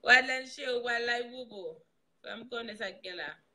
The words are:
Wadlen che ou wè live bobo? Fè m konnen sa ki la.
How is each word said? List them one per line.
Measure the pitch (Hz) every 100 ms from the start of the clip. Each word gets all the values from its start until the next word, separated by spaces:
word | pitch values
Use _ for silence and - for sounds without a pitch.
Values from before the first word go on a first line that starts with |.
Wadlen | - 254 262 262 262
che | 294 269
ou | 240 240
wè | 233
live | 240 240 240
bobo? | 254 233 208 170 - _ _ _ _
Fè | -
m | 208 240
konnen | 233 233 214
sa | 202 185
ki | 185
la. | 175 151 156 _